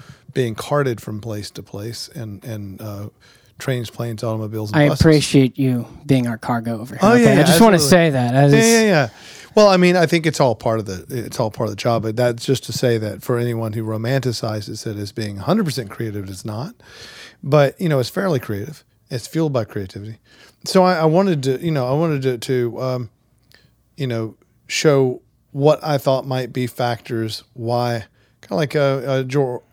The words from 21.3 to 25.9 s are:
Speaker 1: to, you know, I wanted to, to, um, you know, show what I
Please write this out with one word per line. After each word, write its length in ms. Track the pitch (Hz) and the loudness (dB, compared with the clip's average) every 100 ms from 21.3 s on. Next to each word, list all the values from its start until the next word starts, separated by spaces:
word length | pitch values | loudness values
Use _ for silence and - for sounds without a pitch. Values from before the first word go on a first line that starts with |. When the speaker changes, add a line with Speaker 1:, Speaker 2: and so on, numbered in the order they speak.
| 156 | 0
Speaker 1:
to, 200 | 131 131 | -2 -2
you 80 | 165 | -2
know, 140 | 147 123 | -2 -2
I 80 | |
wanted 280 | 143 165 143 | 0 0 -2
to, 160 | 131 120 | -2 -4
to, 440 | - 127 120 110 | -2 -2 -2 -4
um, 280 | 127 127 117 _ _ _ _ _ _ _ _ - | -6 -6 -8 _ _ _ _ _ _ _ _ -8
you 100 | 131 | -6
know, 300 | 117 110 - _ _ - | -4 -6 -10 _ _ -10
show 540 | - 160 139 131 123 _ _ _ | 0 4 4 2 -2 _ _ _
what 320 | 139 147 147 | 0 2 2
I 140 | 156 | 0